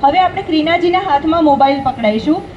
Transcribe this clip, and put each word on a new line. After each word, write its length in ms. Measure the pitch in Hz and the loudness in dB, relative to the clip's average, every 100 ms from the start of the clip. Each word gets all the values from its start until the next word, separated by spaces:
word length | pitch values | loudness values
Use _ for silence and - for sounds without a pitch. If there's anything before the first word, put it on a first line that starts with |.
હવે 160 | 269 330 | 2 2
આપણે 220 | 359 370 | 0 -2
ક્રીનાજીના 580 | 381 311 311 349 349 370 | -2 -2 0 0 0 0
હાથમાં 440 | 381 277 311 339 | 0 -2 0 2
મોબાઈલ 380 | 311 277 277 277 | 2 4 2 0
પકડાઈશું 580 | 262 254 220 214 202 - 349 | -4 -2 -2 -2 -2 -4 -4